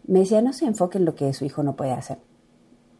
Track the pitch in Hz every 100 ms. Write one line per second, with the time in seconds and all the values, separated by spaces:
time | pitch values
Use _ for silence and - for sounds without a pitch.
0 | - 185 190 214 240 277 302 214 180 196
1 | 170 151 139 135 143 - 143 135 139 120
2 | - 135 _ _ _ _ _ _ _ _